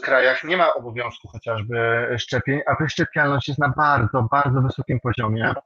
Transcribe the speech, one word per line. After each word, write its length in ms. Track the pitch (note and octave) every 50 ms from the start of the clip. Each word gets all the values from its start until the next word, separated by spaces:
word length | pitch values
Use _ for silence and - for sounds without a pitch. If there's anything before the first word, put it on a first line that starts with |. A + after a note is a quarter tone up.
krajach 420 | - C3+ C3+ B2+ B2+ B2+ C3 - -
nie 140 | D#3 F3 F#3
ma 160 | E3+ D#3 D3+
obowiązku 540 | C#3+ B2 B2 A2 A#2+ A#2+ A#2 A2+ - - -
chociażby 800 | - A2 - A#2 A#2 A2 G#2 A2 A#2+ A#2 A#2 A#2 A#2 A#2 A#2+ A#2 B2 A#2
szczepień, 440 | - - - B2+ - - C3+ D3 - -
a 160 | C#3 - D#3+
wyszczepialność 640 | D3 - - E3+ - - D#3+ D3 C#3+ C#3 C#3 - -
jest 120 | C#3+ -
na 100 | C#3+ -
bardzo, 580 | C3 - D3+ D3 C#3+ C3+ A#2 G#2 - C3 A#2+ A2+
bardzo 300 | - C#3+ C#3+ C#3+ B2+ C3+
wysokim 380 | B2+ C3 - - B2+ - C3+ A#2+
poziomie 540 | - B2 A#2 - A#2 A2 A2 A2+ A2+ A2+ B2 C3+ -